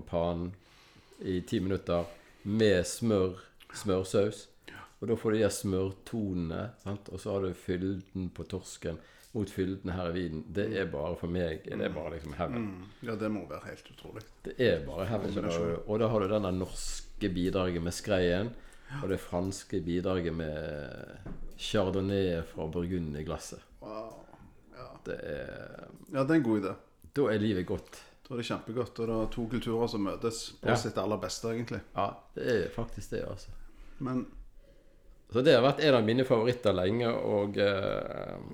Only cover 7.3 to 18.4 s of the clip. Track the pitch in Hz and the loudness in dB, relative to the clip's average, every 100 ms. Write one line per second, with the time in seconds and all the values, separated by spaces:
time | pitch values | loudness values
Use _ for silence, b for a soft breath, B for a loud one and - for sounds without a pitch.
7.3 | 98 92 87 - 90 95 95 - 95 92 | -2 -2 -4 -4 0 0 -2 -6 -6 -4
8.3 | - - 92 - - 87 82 B B B | -6 -8 -8 -8 -8 -8 -8 B B B
9.3 | 110 98 - 92 95 95 90 87 90 85 | -4 -2 0 -2 -2 -4 -2 -2 -2 -2
10.3 | 78 78 95 90 90 85 71 80 85 87 | -4 -4 -2 0 0 -2 -2 -4 -4 -2
11.3 | 90 85 80 - - 104 82 80 80 78 | 0 0 -2 -6 -4 -2 -2 -6 -6 -8
12.3 | 73 80 120 104 92 98 - 117 107 107 | -4 -4 -2 -6 -8 -14 -10 -6 -2 -2
13.3 | 104 76 76 - - - - 80 110 - | -2 -6 -10 -10 -14 -16 -18 -14 -14 -16
14.3 | - - - 117 82 69 80 95 107 87 | -14 -10 2 4 4 0 -4 -2 -2 -2
15.3 | - 85 85 85 85 - 110 110 110 95 | -2 0 0 0 -2 -2 2 4 4 4
16.3 | 107 98 92 90 - - - - - 101 | 2 2 0 -2 -4 -6 -6 -10 -2 0
17.3 | 87 90 95 92 87 87 - - 95 87 | 2 2 2 2 2 -2 -2 2 4 6
18.3 | 90 | 4